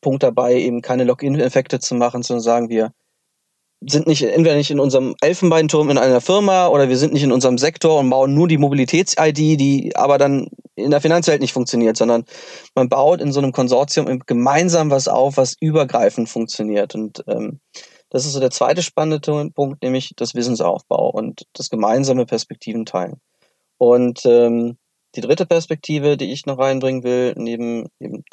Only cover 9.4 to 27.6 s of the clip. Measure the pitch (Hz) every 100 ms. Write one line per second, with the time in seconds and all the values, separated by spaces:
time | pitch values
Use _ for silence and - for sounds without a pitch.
9.4 | 156 156 139 139 - - 139 139 139 139
10.4 | - - - - 120 147 156 170 170 151
11.4 | 139 131 120 120 113 110 117 117 - -
12.4 | - - - - 123 135 143 180 143 139
13.4 | 139 127 127 123 147 - - 127 - 120
14.4 | 131 143 180 165 151 139 131 120 135 139
15.4 | 127 - 156 151 135 117 113 113 113 120
16.4 | 113 - 107 104 98 110 107 - - 113
17.4 | 110 143 _ - - _ _ 131 143 139
18.4 | 131 - 123 165 170 - 156 151 147 147
19.4 | 151 - 139 143 127 131 127 - 120 117
20.4 | 120 117 85 95 - - - - 113 -
21.4 | - - - 113 104 123 135 127 120 113
22.4 | - - - 113 110 92 92 - _ _
23.4 | _ _ _ _ 123 123 123 120 127 120
24.4 | 117 117 117 120 _ _ _ - 233 -
25.4 | 185 170 165 156 - 151 143 143 120 139
26.4 | - 131 135 131 131 131 123 123 123 -
27.4 | 117 117